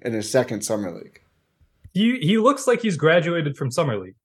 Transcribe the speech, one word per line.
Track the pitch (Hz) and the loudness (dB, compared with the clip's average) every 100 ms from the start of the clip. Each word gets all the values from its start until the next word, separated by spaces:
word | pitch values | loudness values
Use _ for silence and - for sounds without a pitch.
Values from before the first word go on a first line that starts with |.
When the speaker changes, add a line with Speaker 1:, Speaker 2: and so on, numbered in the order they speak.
Speaker 1:
in | 120 | -6
his | 110 107 | -4 0
second | 131 120 110 | 0 0 -2
summer | 104 107 95 | -2 -4 -4
league. | 85 - _ _ _ _ _ _ _ - | -8 -14 _ _ _ _ _ _ _ -8
Speaker 2:
He, | 180 226 254 | 0 0 2
he | 151 220 | 0 2
looks | 233 277 - | 2 2 2
like | 233 | 0
he's | 220 151 | 0 2
graduated | 156 175 165 170 147 139 | 4 4 4 0 -2 -4
from | 135 | -4
summer | 147 151 104 | 0 0 -2
league. | 92 - | -6 -16